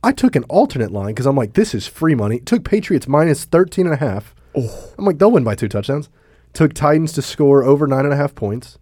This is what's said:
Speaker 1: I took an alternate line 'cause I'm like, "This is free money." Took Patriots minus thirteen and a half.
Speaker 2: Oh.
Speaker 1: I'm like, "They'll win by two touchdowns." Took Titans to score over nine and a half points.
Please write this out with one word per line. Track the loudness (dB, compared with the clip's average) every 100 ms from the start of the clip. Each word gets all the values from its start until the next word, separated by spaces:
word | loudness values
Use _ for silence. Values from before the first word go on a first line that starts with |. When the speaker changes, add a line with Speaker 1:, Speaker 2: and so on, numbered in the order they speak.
Speaker 1:
I | 0
took | 2 0 0
an | 0
alternate | 0 0 -2 -4
line | -4 -6
'cause | -2 0
I'm | 0
like, | 0
"This | 0 0 -2
is | -8
free | -4 0 0
money." | 0 -4
Took | -2 -4
Patriots | 0 -4 0 -2 0
minus | 2 2 0 0
thirteen | 2 2 0 -2
and |
a | 0
half. | -2 -4 -10 _ _ -6
Speaker 2:
Oh. | -6 -8 -18 -4
Speaker 1:
I'm | -2
like, | 4
"They'll | 4
win | 4
by | 2 -2
two | -4
touchdowns." | -4 -4 -6 -6 _ _ _ _
Took | -2 0
Titans | 2 0 2 0
to | -6
score | -8 0 4 4
over | 4 2 2
nine | 0 0
and |
a | -2
half | -4
points. | -4 -6 -6 -10 _